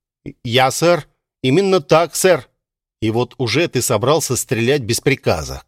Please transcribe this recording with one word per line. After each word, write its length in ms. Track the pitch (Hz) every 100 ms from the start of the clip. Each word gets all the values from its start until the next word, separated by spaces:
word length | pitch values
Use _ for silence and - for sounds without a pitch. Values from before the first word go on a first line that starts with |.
| _ _ - -
«Я, 280 | 120 123 131
сэр. 360 | - 165 170 - _ _ -
Именно 400 | 131 160 196 185
так, 340 | - 160 170 -
сэр». 340 | 190 151 - _ _ _ _ -
«И 100 | 110
вот 240 | 113 123 -
уже 300 | 120 127 170
ты 140 | 131
собрался 540 | - 107 120 156 - 120
стрелять 460 | - 113 117 147
без 200 | 107 -
приказа, 640 | 139 135 120 85 71 -